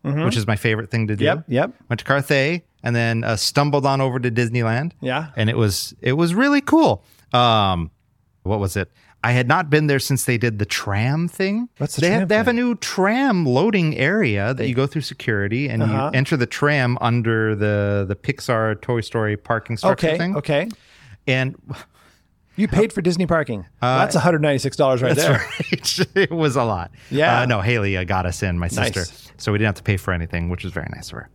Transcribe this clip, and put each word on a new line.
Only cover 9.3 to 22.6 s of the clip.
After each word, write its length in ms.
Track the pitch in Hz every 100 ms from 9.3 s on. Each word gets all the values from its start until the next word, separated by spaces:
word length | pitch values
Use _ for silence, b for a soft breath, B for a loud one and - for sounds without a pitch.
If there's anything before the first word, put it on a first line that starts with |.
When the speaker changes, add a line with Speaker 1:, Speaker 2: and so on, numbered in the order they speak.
Speaker 2:
had 160 | 123 123
not 200 | 160 160
been 180 | 151 151
there 120 | 139
since 240 | - 135
they 140 | - 117
did 220 | 120 107
the 60 |
tram 600 | 107 - - 101 123 156 170
thing. 400 | - 190 208 247 _
Speaker 1:
What's 160 | 147
the 60 | -
Speaker 2:
They 60 | 170
have, 80 | 196
Speaker 1:
tram 80 | 185
Speaker 2:
they 60 |
have 120 | 214 226
a 40 |
Speaker 1:
thing? 40 |
Speaker 2:
new 200 | 240 247
tram 680 | 233 - - 190 240 277 190
loading 520 | 147 123 208 214 160 -
area 500 | 139 214 151 101 104
that 100 | 131
Speaker 1:
They 100 | 117
Speaker 2:
you 80 |
go 120 | 123 135
through 140 | 160
security 680 | - - - 104 101 117 143
and 160 | 113
Speaker 1:
Uh-huh. 280 | 113 131 143
Speaker 2:
you 40 | 131
enter 200 | 131 147
the 80 |
tram 520 | 120 - 147 147 123 123
under 520 | 120 120 113 113 110
the, 520 | 104 104 104 101 101 95
the 80 |
Pixar 640 | 101 - - - 113 110 107
Toy 200 | - 120
Story 340 | - 117 107
parking 400 | 104 - 113 -
structure 320 | 117 190 - 160
Speaker 1:
Okay, 100 | 165
Speaker 2:
thing. 200 | 170 196
Speaker 1:
okay. 320 | - 147 208 B B B 123 101 -
Speaker 2:
And 280 | 131 127 - - B B B B B B _ _
Speaker 1:
You 140 | -